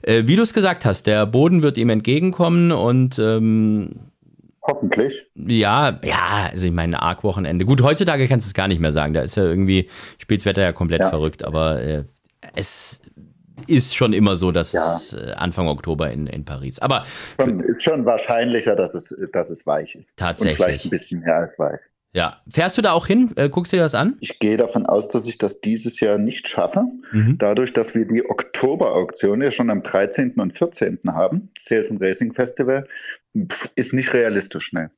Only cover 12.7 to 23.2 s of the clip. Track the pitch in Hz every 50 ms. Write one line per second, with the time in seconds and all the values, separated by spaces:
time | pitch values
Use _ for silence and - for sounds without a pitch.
12.7 | - - - - - - _ - _ - - _ _ _ _ _ _ - - -
13.7 | 165 131 123 - - - 127 113 104 98 107 101 95 85 92 90 85 98 95 -
14.7 | - 87 80 82 85 82 - - - 50 55 60 - - 80 87 85 92 87 80
15.7 | 71 - - 85 80 76 80 71 60 71 76 67 - 73 71 - 69 65 67 67
16.7 | 65 - - 123 135 113 - - - - - - - - 131 127 110 90 - -
17.7 | 117 - - 165 160 143 117 123 117 107 - - 117 117 120 123 120 113 - 117
18.7 | 101 101 92 87 - 87 - - - - 95 - - 92 85 85 82 - _ 73
19.7 | 73 78 76 - - - - - _ - 90 85 82 - - 92 78 80 92 90
20.7 | 76 69 - 82 - 85 - - 90 85 80 85 80 80 85 80 - - 76 73
21.7 | 73 - _ _ _ _ _ _ _ 92 85 80 - _ _ - - 156 165 190
22.7 | - - 214 196 165 170 - - 196 240